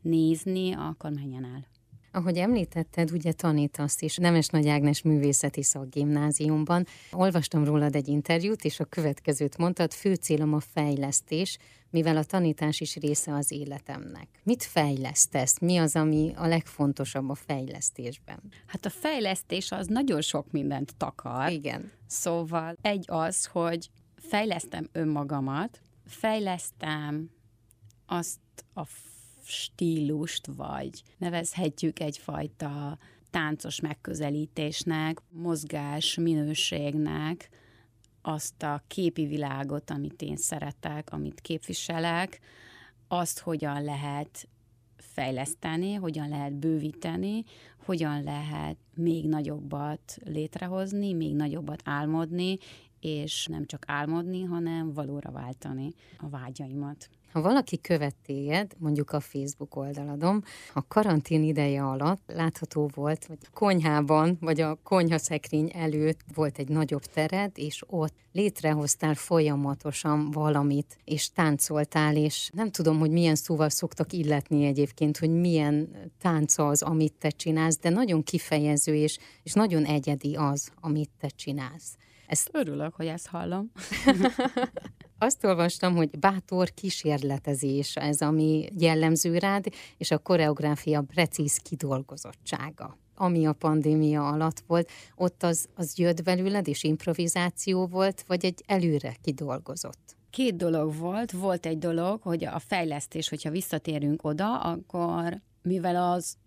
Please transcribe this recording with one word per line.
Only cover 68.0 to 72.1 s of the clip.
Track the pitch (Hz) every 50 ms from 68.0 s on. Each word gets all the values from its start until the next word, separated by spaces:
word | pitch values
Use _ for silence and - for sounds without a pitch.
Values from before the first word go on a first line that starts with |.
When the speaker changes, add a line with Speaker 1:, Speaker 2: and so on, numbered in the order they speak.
| 151 156 - _ _ _
Speaker 2:
létrehoztál | _ 180 202 208 202 - - 156 151 151 147 143 - - - 156 151
folyamatosan | - - - 175 165 156 151 143 139 143 139 139 - - 151 143 - - 160 151 151 151 151
valamit, | 151 156 151 151 151 143 143 143 143 143 147 _ - _ _
és | - 156 151 - -
táncoltál, | _ - 170 156 147 139 - - 156 151 151 - - 160 151 151